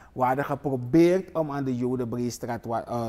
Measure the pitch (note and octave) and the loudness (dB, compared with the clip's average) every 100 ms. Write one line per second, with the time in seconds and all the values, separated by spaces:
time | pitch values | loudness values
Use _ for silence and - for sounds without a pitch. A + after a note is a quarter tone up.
0 | - B2 B2+ C3 C#3+ C#3 C#3+ C3 B2 D#3 | -16 -2 0 2 0 -2 -2 -4 2 6
1 | F3 F#3 F3+ D#3+ D3+ C#3+ C3+ B2 B2 B2+ | 6 4 0 -4 -4 -2 -4 -2 -2 -2
2 | A#2+ A#2+ A#2+ A#2 A#2+ A#2 A#2 A2+ - A#2+ | -2 -2 -4 -4 -8 -8 -4 -4 -4 -4